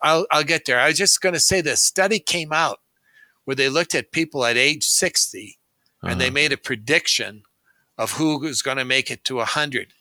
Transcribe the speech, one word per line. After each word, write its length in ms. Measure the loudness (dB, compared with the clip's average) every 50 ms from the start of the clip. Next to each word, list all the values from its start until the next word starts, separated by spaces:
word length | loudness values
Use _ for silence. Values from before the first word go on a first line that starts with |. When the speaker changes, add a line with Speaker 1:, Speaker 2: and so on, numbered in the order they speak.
Speaker 1:
I'll, 260 | 2 2 2 2 2 2
I'll 120 | 2 0 2
get 220 | 2 0 -2 0
there. 140 | 0 2 4
I 80 | 4 4
was 100 | 4 2
just 240 | 2 2 2 2
gonna 180 | 0 0 0 2
say 220 | 2 2 2 2
this 220 | 0 0 0 2 0
study 360 | 0 2 2 2 2 2 0
came 340 | -2 -2 -4 -4 -4 -2 0
out 260 | 0 0 0 -2 -6 _ _ _ _ _ _ _ _ -20 _ _ _ _
where 100 | -6 0
they 140 | 0 0 2
looked 260 | 2 0 0 0 -2
at 160 | -4 -4 -4
people 340 | -4 -4 -4 -2 -2 0 0
at 100 | 2 4 4
age 280 | 4 2 2 0 -2
sixty 720 | 0 0 0 0 0 0 0 -2 -2 -4 -12 -16 -16 -20 _ _ _ _ _ _ _ _ _ -6
and 180 | -6 -2 0
they 40 | 0 0
Speaker 2:
Uh-huh. 60 | 2
Speaker 1:
made 180 | 2 0 0 0
a 40 | -4
prediction 840 | -4 -8 -8 -8 -2 0 0 0 2 0 -2 -2 -2 -6 -10 -16 _ _ _ _ _ _ _ _ _ _ _ -6
of 160 | -6 -6 -4
who 260 | -2 0 0 0 -2
was 220 | -4 -6 -6 -4
gonna 240 | -4 -4 -4 -4 -2
make 240 | 0 0 0 0 -2
it 140 | -8 -8 _
to 140 | -6 -4 -4
a 60 | -4
hundred. 480 | -2 -2 -2 -2 -2 -4 -8 -8 -10 _ _